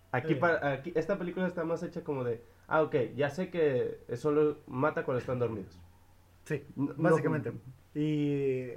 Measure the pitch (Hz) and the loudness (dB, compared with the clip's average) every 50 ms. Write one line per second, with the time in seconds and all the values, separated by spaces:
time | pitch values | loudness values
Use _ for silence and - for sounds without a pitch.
0 | _ _ - 123 143 160 156 127 170 170 160 - 139 143 135 131 - 175 - 160 | _ _ -4 -2 0 0 0 2 2 2 2 2 0 0 -2 -2 -4 -4 -2 -2
1 | 160 - 202 180 185 175 175 185 185 175 175 175 160 165 170 160 175 - - 170 | 0 0 -2 -2 -4 -4 -2 -2 -2 -2 -2 -2 -2 -2 -2 -2 -4 -6 -8 -8
2 | - - 143 131 123 120 113 113 - - - - - - - 160 156 143 151 139 | -6 -4 -4 -2 -2 -2 -4 -4 -8 -16 -20 -18 -4 0 2 2 4 4 2 2
3 | 117 - 120 123 143 139 135 185 185 - - 170 156 143 131 123 113 - - - | 0 0 0 0 -2 0 0 -2 -6 -4 0 2 2 4 4 2 0 -2 -4 -8
4 | - - 123 123 - 151 147 151 151 151 143 - - - 123 127 143 151 151 165 | -10 -8 -6 -2 0 2 4 4 4 4 2 -2 -8 -6 -2 0 0 0 0 0
5 | 156 147 131 120 - 135 131 123 120 113 110 101 90 - - - - - - - | -2 0 0 0 0 -2 -2 0 0 -2 -2 -4 -8 -10 -14 -20 -20 -20 -20 -20
6 | - - - - - _ - - - - 156 131 - - - - 143 143 - 135 | -20 -20 -20 -20 -20 _ -20 -12 -8 -6 -6 -6 -6 -6 -4 -2 -2 -2 0 2
7 | 160 175 160 147 - 160 156 147 113 117 117 117 - 131 - - - - - 151 | 4 4 6 6 4 2 0 0 -2 -4 -6 -8 -12 -16 -20 -20 -18 -8 -4 -2
8 | 151 151 151 147 147 143 143 139 139 135 127 127 127 123 117 | 0 0 2 2 2 2 2 2 2 0 0 0 -2 -6 -6